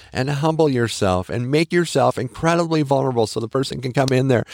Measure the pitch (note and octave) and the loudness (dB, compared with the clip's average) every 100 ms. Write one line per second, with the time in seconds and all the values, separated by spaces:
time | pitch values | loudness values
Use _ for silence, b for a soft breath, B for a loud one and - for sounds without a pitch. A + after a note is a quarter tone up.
0 | B - C3 C#3+ D#3+ D#3 D#3 B2 A2+ - | B -6 -4 0 0 2 2 2 -2 0
1 | G2 F2+ F#2 A#2 B2 D3+ E3+ F3 E3 C#3 | 0 0 -2 -6 0 0 2 0 0 2
2 | B2 - B2+ - E3 E3+ E3+ D#3 C#3 C3+ | 2 0 -6 -4 0 0 0 0 2 0
3 | C3+ A#2+ A2+ A#2 A2+ C3+ C#3 C3+ B2+ C#3 | 0 0 -2 -2 -4 -4 -4 -6 -4 0
4 | C3 B2+ C3+ A#2 - | 2 2 4 2 0